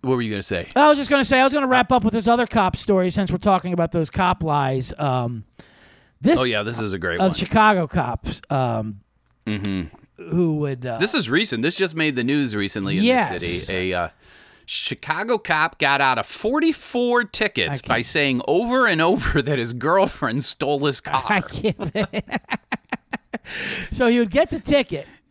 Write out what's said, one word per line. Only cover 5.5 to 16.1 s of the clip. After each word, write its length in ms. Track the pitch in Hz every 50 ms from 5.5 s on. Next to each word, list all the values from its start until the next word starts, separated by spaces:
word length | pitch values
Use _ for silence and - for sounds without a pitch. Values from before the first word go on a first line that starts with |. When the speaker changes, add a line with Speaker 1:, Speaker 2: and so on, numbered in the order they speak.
| _ - - _ _ _ - - - _ _ _ _ _
Speaker 2:
this 180 | 139 - 240 -
Speaker 1:
Oh, 60 | -
yeah, 180 | 123 110 104
this 180 | 104 110 120 113
is 120 | 110 101
a 60 | 95 90
great 220 | 85 90 85 -
Speaker 2:
of 120 | 190 190
Speaker 1:
one. 60 | 160 -
Speaker 2:
Chicago 480 | 190 - - 220 214 214 208 180 165
cops, 540 | - - 175 131 120 117 - - - - - - _
um, 500 | 143 135 127 123 113 110 107 110 101 98 _ _ _ _ _ _ _ _ _
Speaker 1:
Mm-hmm. 760 | 110 107 101 101 101 95 92 85 78 - - - _ _ - - -
Speaker 2:
who 260 | 160 175 180 165 156
would, 280 | 151 147 143 135 123 127
uh, 120 | 127 113 117
Speaker 1:
This 160 | 180 - -
is 140 | 285 160 110
recent. 320 | 131 170 196 - 123 110
This 140 | 117 160 175
just 180 | - 190 175 160
made 220 | 165 160 156 135
the 80 | 123 117
news 300 | 127 143 147 139 120 107
recently 420 | 104 98 95 - 107 98 98 - 180
in 60 | 208
Speaker 2:
Yes. 260 | 240 262 247 214 -
Speaker 1:
the 80 | 95 87
city. 520 | 87 87 87 90 - - 95 92 92 92
A, 60 | 90 87 85
uh, 40 | 80 _ _ _ - - - - - - _ _
Chicago 760 | - - - - - 135 _ - 156 156 170 214 233 240 202
cop 400 | - - 165 151 156 165 - _
got 220 | 156 139 143 139
out 180 | 139 131